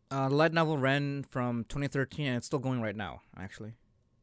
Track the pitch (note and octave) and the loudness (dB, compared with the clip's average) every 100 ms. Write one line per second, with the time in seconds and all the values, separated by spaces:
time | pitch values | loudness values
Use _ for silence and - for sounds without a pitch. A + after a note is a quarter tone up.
0 | - C#3 C3+ C#3+ D#3+ E3 D#3 D3+ C3 C#3 | -6 0 2 4 4 4 2 4 4 2
1 | C#3+ C#3 - C3+ B2 A#2+ A2+ C#3+ C#3+ C#3 | 2 -2 -4 -2 0 -2 -2 -4 -2 0
2 | C3 - C#3+ B2 - D3 B2+ B2+ A2 G#2 | -2 -2 -2 -2 -2 -2 0 0 -2 -4
3 | F#2 A#2 - - F#2 - A2 A2+ _ _ | -6 -8 -14 -14 -12 -12 -14 -14 _ _
4 | _ _ | _ _